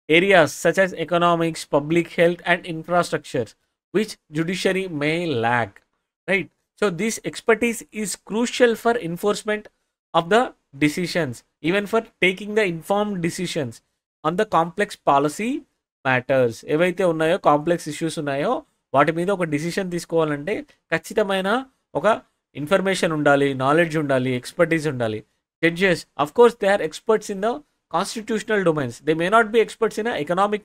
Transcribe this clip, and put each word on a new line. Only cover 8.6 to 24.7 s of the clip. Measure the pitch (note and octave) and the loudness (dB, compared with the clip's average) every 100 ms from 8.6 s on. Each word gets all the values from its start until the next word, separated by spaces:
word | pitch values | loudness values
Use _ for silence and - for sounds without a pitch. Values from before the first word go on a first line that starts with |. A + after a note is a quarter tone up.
| A#3+ A3 | 2 2
for | A#3 A#3 | 0 -2
enforcement | E3 F3 G#3 G#3 G#3+ G#3+ - _ _ _ _ | -4 -4 -2 -2 -4 -6 -8 _ _ _ _
of | E3 E3+ | -2 2
the | G#3+ C4 - _ C#3 | 2 2 -6 _ 0
decisions, | D3 E3 E3+ F3+ C#3+ A#2 _ _ | 0 0 -4 -2 -2 -6 _ _
even | D#3 G3 G3+ | -2 0 0
for | A3+ A3 _ | -2 -2 _
taking | F3+ F#3+ G#3 G#3+ | 0 0 -2 0
the | G3 | 0
informed | E3 - G3+ G#3 F#3+ | -2 -2 -2 -2 -2
decisions | E3 - F3 E3+ B2 - _ _ _ _ | -4 -4 -6 -4 -6 -8 _ _ _ _
on | D#3 F3+ | -2 0
the | G#3+ | 2
complex | E3+ E3+ F#3 G3+ - - | 2 0 -2 -4 -2 2
policy | C#3+ C#3+ D4 A3+ D#4 - _ _ _ C3 | 2 2 -2 -6 -6 -10 _ _ _ -2
matters. | B2+ B2 C3+ A#2+ A2 - | -2 2 2 2 -2 -4
ఏవైతే | D3+ F3+ F3+ F#3 | 0 0 2 0
ఉన్నాయో, | D#3+ D#3+ F3+ E3 | 2 0 2 2
కాంప్లెక్స్ | D3+ D#3+ E3+ D#3 | 2 2 -2 -4
ఇష్యూస్ | D3 E3 D#3+ | -6 -6 -4
ఉన్నాయో | C#3+ C#3 F#3 D4+ - _ _ C3 | -4 -2 -2 -4 -8 _ _ 2
వాటి | D3+ E3 | 2 2
మీద | F3+ F#3+ | -2 -2
ఒక | E3 | -2
డెసిషన్ | D3 E3+ G3+ F#3+ F3 | -2 -4 -4 -4 -6
తీసుకోవాలంటే | - E3 D#3 C#3+ D3+ B3+ D4+ _ _ | -2 0 0 -2 -4 -6 -8 _ _
ఖచ్చితమైన | E3 - A3 G3 F#3+ F#3+ A#3+ C4 _ _ C#3+ | -6 -2 -2 0 0 0 -2 -4 _ _ -2
ఒక | F#3+ A#3+ - _ _ - | 0 0 -4 _ _ -10
ఇన్ఫర్మేషన్ | D3 F#3+ F#3+ F#3 F3 D#3 | 0 0 2 0 0 2
ఉండాలి, | D3 C#3+ C#3 C3 | 4 4 4 2
నాలెడ్జ్ | C3 D#3+ E3+ D#3 | 2 4 2 0
ఉండాలి, | C#3+ C3+ B2+ B2+ | 0 0 0 -2
ఎక్స్‌పర్టీస్ | - - D#3+ | -6 0 0